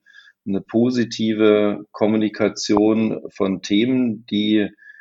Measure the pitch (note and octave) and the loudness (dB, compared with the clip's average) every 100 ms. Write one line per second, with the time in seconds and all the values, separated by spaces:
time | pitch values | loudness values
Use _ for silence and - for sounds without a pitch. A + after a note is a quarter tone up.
0 | _ - - _ - G2 - A2+ B2 B2 | _ -20 -20 _ -6 -6 -2 0 0 0
1 | A#2 A#2 A2 G#2+ G#2+ G#2 G#2 G2+ - - | -4 -4 -2 2 4 4 2 -2 -8 -4
2 | G#2 A2 G#2+ - G#2 - - G#2 G#2+ A2 | 0 0 -2 -2 -4 -2 0 2 2 2
3 | A2 - - - G2 F#2 - G2+ A#2+ C3 | 0 -4 -10 -6 -4 -4 -2 0 2 0
4 | B2 G#2+ - G#2 G#2 G#2+ G2 - - - | -2 -4 -6 -4 0 0 0 -6 -20 -20